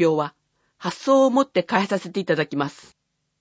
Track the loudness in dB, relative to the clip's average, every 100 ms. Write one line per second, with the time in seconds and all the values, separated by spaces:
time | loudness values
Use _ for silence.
0 | 0 0 -4 -10 _ _ _ _ -10 -6
1 | 2 4 4 2 0 -2 0 0 0 -4
2 | -4 -6 -2 -2 -2 -4 -6 -8 -20 _
3 | _ _ _ _